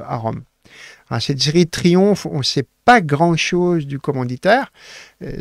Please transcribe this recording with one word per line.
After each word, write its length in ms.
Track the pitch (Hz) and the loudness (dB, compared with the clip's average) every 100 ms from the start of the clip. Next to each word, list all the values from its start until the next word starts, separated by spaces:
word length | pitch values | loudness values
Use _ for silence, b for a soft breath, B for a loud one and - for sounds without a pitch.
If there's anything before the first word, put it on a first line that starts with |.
| - | -8
à 80 | 127 | -8
Rome. 280 | 110 117 123 _ B B B B - | -6 -8 -12 _ B B B B -8
Alors, 120 | 123 | -6
cette 200 | - 139 | -4 -2
série 220 | 147 160 170 | 0 2 0
de 40 | |
triomphes, 560 | - 175 175 202 196 - | 2 2 4 4 2 -4
on 160 | 151 | -4
sait 240 | 127 - 135 _ - | -4 -4 -4 _ 4
pas 140 | 247 | 4
grand-chose 840 | 160 143 170 160 - 175 180 175 139 | 4 2 2 2 0 0 0 0 -2
du 140 | 139 | -6
commanditaire. 720 | - 127 123 123 180 240 254 B B B B _ | -6 -4 -4 -2 2 2 0 B B B B _
Et 160 | 151 - | -14 -10